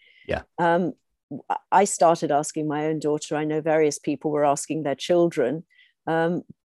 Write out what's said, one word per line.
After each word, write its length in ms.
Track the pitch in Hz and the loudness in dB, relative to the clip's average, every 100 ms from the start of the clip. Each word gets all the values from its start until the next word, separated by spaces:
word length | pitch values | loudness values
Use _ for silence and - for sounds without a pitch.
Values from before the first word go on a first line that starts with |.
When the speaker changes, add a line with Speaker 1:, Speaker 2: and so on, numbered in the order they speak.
| _ _ - | _ _ -8
Speaker 1:
Yeah. 160 | - - - | -8 -8 -2
Speaker 2:
Um, 360 | 170 170 175 - _ _ - 147 - - - | 2 2 0 -6 _ _ -16 -12 -8 -8 0
I 140 | 175 | 2
started 480 | 202 - 165 165 156 | 2 4 4 4 2
asking 340 | 147 151 160 151 | 0 -2 -4 -4
my 200 | 147 156 | -2 -2
own 120 | 156 | -2
daughter. 380 | 151 151 - 151 | -2 -2 -2 -4
I 80 | |
know 160 | 151 156 | -2 -2
various 400 | 156 156 151 - | 2 2 2 0
people 320 | - 143 160 | -4 -4 -2
were 120 | 151 | 0
asking 380 | 147 147 - 151 | 2 0 -2 -4
their 140 | 147 135 | -4 -4
children, 680 | - 175 170 160 120 156 - _ _ _ - | 0 2 2 2 0 -2 -8 _ _ _ -4
um, 340 | 165 165 170 - - _ | 0 0 -2 -6 -18 _